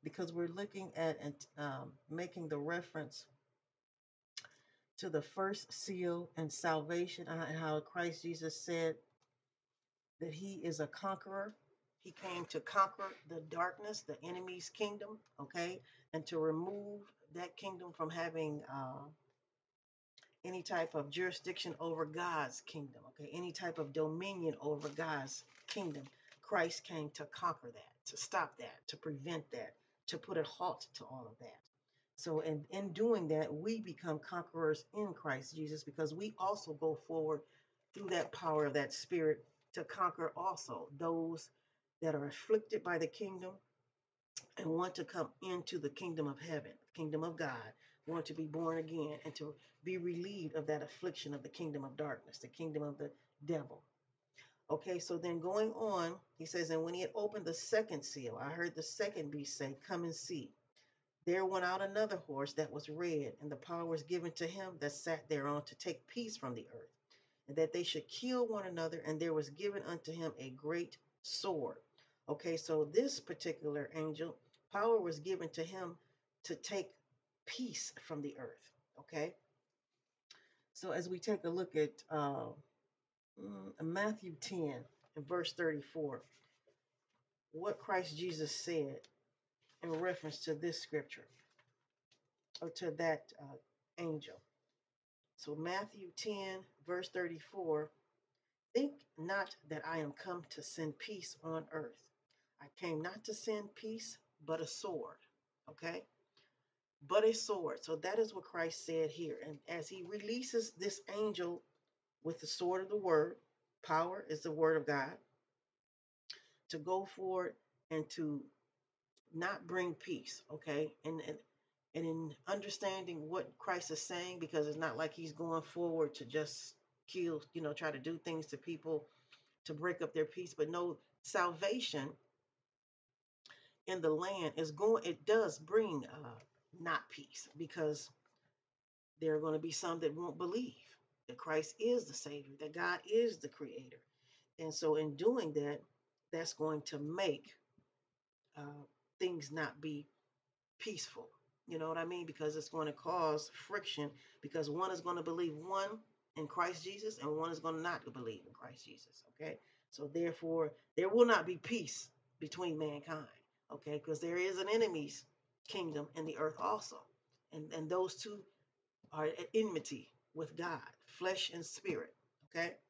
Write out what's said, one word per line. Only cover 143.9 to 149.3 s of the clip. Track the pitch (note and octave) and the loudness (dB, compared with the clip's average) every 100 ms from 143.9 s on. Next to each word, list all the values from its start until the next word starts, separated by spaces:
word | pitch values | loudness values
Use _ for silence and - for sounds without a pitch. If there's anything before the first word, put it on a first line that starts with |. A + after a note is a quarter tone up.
| - _ _ _ - _ - | -20 _ _ _ -20 _ -8
And | D#3+ | -6
so | D3+ D#3+ D#3 | 0 2 4
in | D#3 C#3 | 2 2
doing | G3 B3+ E3 | 2 4 0
that, | D3 C#3+ D3 - _ _ _ _ | 0 -2 -4 -10 _ _ _ _
that's | E3 E3 | -4 -4
going | - D#3 D3+ | -2 -2 -2
to | C#3+ D3+ | -4 -6
make, | D3 F3 G3 D3 - - _ _ _ _ _ _ _ _ _ - | -4 0 0 0 -6 -20 _ _ _ _ _ _ _ _ _ -14
uh, | C#3+ D3 C#3 _ _ _ | -14 -14 -18 _ _ _
things | F#3 | -2